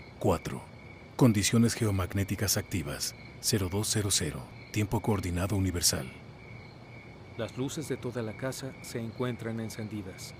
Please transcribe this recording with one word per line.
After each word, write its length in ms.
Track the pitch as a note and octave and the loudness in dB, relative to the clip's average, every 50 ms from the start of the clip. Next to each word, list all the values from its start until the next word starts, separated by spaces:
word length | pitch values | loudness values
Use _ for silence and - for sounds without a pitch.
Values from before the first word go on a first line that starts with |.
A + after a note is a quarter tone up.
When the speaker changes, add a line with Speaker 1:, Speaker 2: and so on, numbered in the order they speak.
| - - - - | -10 -14 -6 2
Speaker 1:
cuatro. 420 | - G#2+ F2 D2+ - - C2 - - - - - - - - - - - - | 4 4 4 4 2 -4 -6 -8 -8 -12 -16 -16 -16 -18 -16 -18 -18 -10 4
Condiciones 580 | - B2+ B2 G#2 G#2 F#2+ - - A#2 A#2 A2+ - | 8 8 8 8 8 6 6 6 8 6 6 4
geomagnéticas 840 | - A#2 G#2 G2 F#2+ F2+ F2+ - G2+ F#2+ - G#2 - G#2+ F#2 - | 4 2 2 4 2 2 2 2 0 2 2 0 0 2 2 2
activas, 580 | - - - - F#2+ D2+ C#2+ C#2 - - - - - - - - - | 2 0 0 -2 -2 -2 -2 -4 -4 -4 -6 -6 -8 -14 -16 -12 -4
cero 300 | - - - G#2 F#2+ F2+ | 0 2 4 4 2 2
dos 160 | E2+ G2+ G#2+ | 2 0 0
cero 220 | - - G#2+ G2+ G2+ | 2 2 2 2 4
cero. 320 | - - F2+ D2+ C#2 C2+ B1+ - - - - - | 2 2 2 0 -2 -6 -8 -12 -14 -16 -12 -4
Tiempo 280 | - G#2+ G#2 G2+ - A2 | 0 0 2 2 2 2
coordinado 560 | - - G#2+ F#2+ F2 F#2 F2 F2 F2+ G2 G#2 | 2 2 2 2 2 0 0 0 2 2 2
universal. 560 | G2 F#2+ F#2 E2 F2 - - - E2+ C2+ B1+ - - - - - - - - - - - - - - - - - - - - - - - - - | 2 2 2 2 4 4 4 4 2 0 -4 -8 -12 -14 -16 -16 -16 -16 -14 -14 -14 -14 -16 -16 -16 -16 -16 -16 -16 -16 -16 -16 -16 -16 -12 -8
Speaker 2:
Las 200 | - A2+ G2+ - | -6 -6 -6 -4
luces 300 | A#2+ C3 C#3 - E3+ C#3 | -4 -4 -2 -4 -4 -4
de 100 | - C3+ | -4 -4
toda 240 | A#2+ - B2+ A2+ B2 | -4 -4 -4 -4 -2
la 160 | A2+ G#2+ G2+ | -4 -4 -4
casa 360 | - - C3 C3 - - C3 B2 A#2+ | -4 -4 -4 -4 -4 -6 -8 -10 -10
se 180 | A#2 - - B2 | -10 -8 -6 -4
encuentran 600 | A2+ A2+ G#2+ A2+ B2 B2 A#2+ A2 - A2+ A2+ A2+ | -4 -4 -2 -2 0 0 -2 -2 -4 -4 -4 -2
encendidas. 760 | A2+ A2 - - A2 G#2 G#2+ G#2+ F#2+ F#2 F2 - - - - - | -4 -4 -6 -6 -6 -4 -4 -6 -6 -8 -10 -10 -12 -12 -12 -14